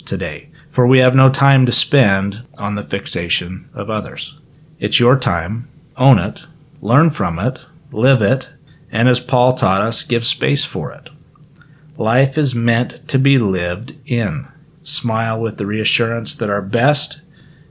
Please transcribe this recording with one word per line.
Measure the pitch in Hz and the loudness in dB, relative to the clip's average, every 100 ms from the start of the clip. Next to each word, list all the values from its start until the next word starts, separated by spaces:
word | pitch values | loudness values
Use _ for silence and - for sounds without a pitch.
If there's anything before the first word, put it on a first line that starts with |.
today. | - 92 85 76 - - - | -8 -6 -6 -10 -16 -20 -6
For | - 123 | 0 4
we | 131 | 4
have | 127 | 6
no | 131 131 | 6 4
time | 135 139 135 123 | 4 4 4 4
to | |
spend | - - 143 107 98 98 101 - - | 2 2 2 4 2 -2 -6 -14 -10
on | 104 | -6
the | 104 | -6
fixation | 98 98 - 90 85 - 87 92 - | -6 -6 -6 -6 -4 -4 -6 -12 -12
of | - 104 | -10 -6
others. | 107 - - - - _ _ _ - | -6 -6 -10 -14 -18 _ _ _ -8
It's | 107 - | -4 2
your | 120 135 | 4 4
time. | - 85 85 113 - - - - | 2 -2 -4 -8 -10 -18 -16 2
Own | 135 107 | 4 4
it. | 95 - - - _ - | 2 -8 -16 -20 _ -10
Learn | 104 131 165 | 0 2 2
from | 135 92 82 | 0 -4 -2
it. | 113 131 - - - | -4 -4 -12 -20 -12
Live | 110 127 123 | -2 2 2
it. | 101 135 - - _ - _ | 2 0 -4 -20 _ -20 _
And | 110 123 | 0 2
as | 120 | 0
Paul | - 123 127 | 0 2 2
taught | 127 98 95 | 2 0 0
us, | 110 - | -2 -4
give | - 117 113 | -4 -2 -2
space | - 135 139 | -2 -2 -2
for | - 90 71 | -4 -8 -8
it. | - - - _ _ - - - - - - | -10 -20 -20 _ _ -20 -20 -20 -20 -16 -6
Life | 107 123 135 156 | 0 2 2 0
is | 139 120 | -2 0
meant | 117 117 123 - - | 0 0 -2 -8 -4
to | 135 | 0
be | 135 135 | 2 2
lived | 104 92 87 90 127 - | 2 0 -2 -6 -10 -14
in. | - 120 104 76 - - _ _ | -6 -2 -2 -4 -10 -16 _ _
Smile | - - 117 110 113 113 | -10 -6 -2 -2 -2 -2
with | 113 104 | -4 -4
the | 101 | -4
reassurance | 107 104 - 113 117 113 | -2 -2 0 -2 -2 -6
that | - 107 | -4 -2
our | 101 | -2
best | 98 113 135 143 - - - - - - - | -2 0 2 2 -2 -10 -20 -20 -20 -20 -20